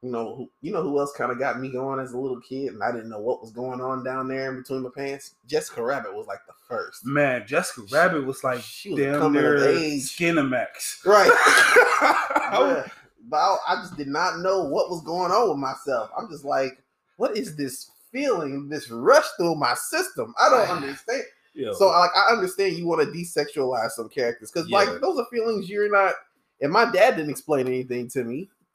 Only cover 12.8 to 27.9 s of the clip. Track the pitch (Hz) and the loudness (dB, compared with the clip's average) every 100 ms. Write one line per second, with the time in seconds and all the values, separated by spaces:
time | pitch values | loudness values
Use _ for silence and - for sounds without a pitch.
12.8 | 131 - _ _ 113 151 180 185 - 185 | -4 -14 _ _ -6 0 2 0 -2 -4
13.8 | 185 143 139 147 180 165 180 190 156 143 | -4 -10 -6 -2 -2 -2 0 0 0 0
14.8 | 147 175 151 170 180 196 233 147 135 135 | -2 -4 -6 -4 2 2 2 0 -4 -6
15.8 | - 127 107 147 220 151 139 139 135 127 | -4 -4 -4 -8 -10 -12 -4 -2 -2 -6
16.8 | _ _ _ _ 240 208 - 151 139 - | _ _ _ _ -4 -2 -6 -6 -8 -8
17.8 | - _ _ 247 285 202 147 139 143 147 | -16 _ _ -4 -2 0 -2 -6 -8 -10
18.8 | 117 117 139 285 302 - 170 160 131 123 | -8 -2 6 6 4 -2 -2 0 0 -2
19.8 | - 311 370 - 170 240 294 254 202 175 | -2 -2 -4 -4 -8 2 4 6 2 -2
20.8 | 139 139 - 254 180 _ _ - 120 - | -6 -10 -6 -6 -6 _ _ -10 -6 4
21.8 | 190 170 180 185 214 226 185 185 196 165 | 6 6 4 4 4 4 0 -2 -2 -2
22.8 | 170 165 143 165 175 - 147 - 135 123 | -2 0 0 -2 -6 -4 -4 -2 -2 0
23.8 | 113 - 113 - 120 120 110 175 170 196 | -4 -4 -10 -4 -2 -4 -8 -8 0 2
24.8 | 202 - 311 320 233 240 226 214 180 208 | 2 2 -2 -2 -4 -2 -2 -2 -4 -2
25.8 | 208 202 190 - - _ _ _ 139 190 | 2 4 2 0 -10 _ _ _ 0 4
26.8 | 233 180 226 208 151 131 - 147 127 127 | 4 4 4 4 -2 -6 0 0 2 -2
27.8 | 127 | -4